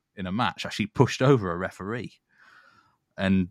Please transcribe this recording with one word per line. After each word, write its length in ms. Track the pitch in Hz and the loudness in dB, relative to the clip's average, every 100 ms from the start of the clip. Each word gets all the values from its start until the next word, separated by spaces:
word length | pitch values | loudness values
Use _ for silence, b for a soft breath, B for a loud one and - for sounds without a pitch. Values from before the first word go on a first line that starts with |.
| _ 107 | _ -12
in 120 | 92 | -6
a 40 | |
match 340 | 104 107 - - | -4 -4 -4 -8
actually 200 | - 101 | -6 -2
pushed 360 | - 123 - | 2 2 4
over 300 | 131 131 95 | 4 4 2
a 60 | 85 | -4
referee. 560 | 92 - 98 120 92 - _ b b b b b b b _ - | -6 -8 -8 -8 -10 -16 _ b b b b b b b _ -2
And, 320 | 95 95 90 | 2 2 2